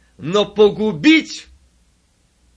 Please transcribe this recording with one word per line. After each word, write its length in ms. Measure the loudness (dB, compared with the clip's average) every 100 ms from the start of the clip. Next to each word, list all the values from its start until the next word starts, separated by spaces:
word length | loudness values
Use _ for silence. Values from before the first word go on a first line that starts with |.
| _ -14
Но 300 | -4 -2 -2
погубить, 1000 | 2 2 2 -4 0 2 2 0 -12 -20 _ _ _ _ _ _ _ _ _ _